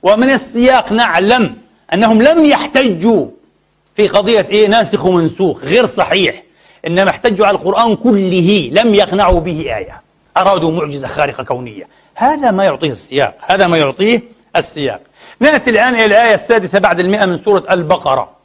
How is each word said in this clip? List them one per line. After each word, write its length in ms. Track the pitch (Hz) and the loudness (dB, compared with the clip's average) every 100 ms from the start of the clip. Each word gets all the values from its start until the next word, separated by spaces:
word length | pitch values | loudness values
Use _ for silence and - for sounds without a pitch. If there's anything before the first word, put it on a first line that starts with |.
ومن 260 | 180 214 254 | 2 2 2
السياق 640 | 269 - 233 247 254 - | 0 -2 0 2 2 0
نعلم 640 | 214 233 170 196 247 185 - _ _ - | -2 0 0 2 2 0 -6 _ _ -6
أنهم 280 | 180 220 220 | 0 2 4
لم 240 | 254 330 302 | 4 4 4
يحتجوا 800 | 285 - 269 262 175 202 214 131 - _ _ _ _ _ - | 2 0 0 0 0 0 0 -2 -10 _ _ _ _ _ -2
في 120 | 208 | 0
قضية 380 | 202 202 220 - | 2 2 0 0
إيه 180 | 208 208 | 0 2
ناسخ 380 | 220 214 196 170 | 2 0 -2 0
ومنسوخ، 580 | 180 160 - 185 127 | 0 0 -2 -4 -4
غير 220 | 135 208 240 | -2 0 0
صحيح، 580 | - 170 185 165 - _ _ _ _ 160 | -2 -2 0 -2 -4 _ _ _ _ -4
إنما 220 | 175 196 | 0 0
احتجوا 380 | - 240 196 208 | 0 -2 0 0
على 80 | 196 | 0
القرآن 400 | 175 196 233 208 | -2 0 0 0
كله، 720 | 240 202 190 185 170 208 131 | 0 0 0 0 2 0 0
لم 220 | 151 233 202 | 0 2 2
يقنعوا 440 | 190 190 185 175 | 2 0 2 2
به 200 | 160 156 143 110 | -2 -8 -6 -8
آية، 240 | 92 - _ _ _ - | -10 -16 _ _ _ 0
أرادوا 340 | 185 190 165 | 0 2 0
معجزة 360 | 165 151 143 127 | -2 -6 -8 -10
خارقة 360 | - 143 131 | -4 -4 -4
كونية. 440 | 123 123 123 101 90 _ _ - | -8 -8 -8 -16 -20 _ _ -4
هذا 360 | 247 302 262 | -2 0 -2
ما 120 | 190 | 0
يعطيه 280 | 196 139 156 | 0 -2 -6
السياق، 440 | 117 - 135 120 - | -8 -6 -2 -2 -4
هذا 260 | - 196 185 | -4 0 2
ما 100 | 165 | 2
يعطيه 440 | 143 131 202 233 - _ _ 170 | 0 0 0 0 -4 _ _ -6
السياق. 460 | - 160 139 98 _ _ - - | -6 -6 -6 -6 _ _ -20 0
نأتي 300 | 269 294 247 | 2 2 0
الآن 260 | 220 240 233 | 0 0 2
إلى 100 | 220 | 2
الآية 280 | 208 233 | 4 4
السادسة 460 | 208 - 233 180 196 | 0 2 0 2 0
بعد 200 | 196 175 | 0 0
المائة 260 | 180 208 196 | 0 0 -2
من 120 | 175 | -2
سورة 260 | - 196 - | 0 -2 0
البقرة 580 | 185 156 180 143 131 - _ | -4 0 -2 0 -2 -4 _